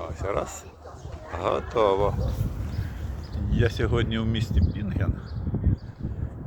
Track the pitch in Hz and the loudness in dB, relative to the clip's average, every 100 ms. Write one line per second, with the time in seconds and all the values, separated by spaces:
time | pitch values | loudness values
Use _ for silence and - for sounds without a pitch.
0 | 80 80 92 110 - - - - - - | -8 -4 -2 -2 -2 -8 -14 -16 -16 -14
1 | - - - 85 95 - - - 107 98 | -12 -12 -10 -2 0 0 0 4 6 6
2 | 101 92 - - - - - - - - | 4 2 0 0 0 -2 -4 -4 -4 -6
3 | - - - - - 117 117 - 120 120 | -6 -6 -6 -4 2 4 4 4 2 2
4 | 107 113 113 113 107 - - - 104 92 | 2 2 2 2 2 4 4 2 -2 0
5 | - - - - - - - - - - | 0 0 -6 -6 -4 0 2 2 -2 -10
6 | - - - - | -8 -6 -6 -6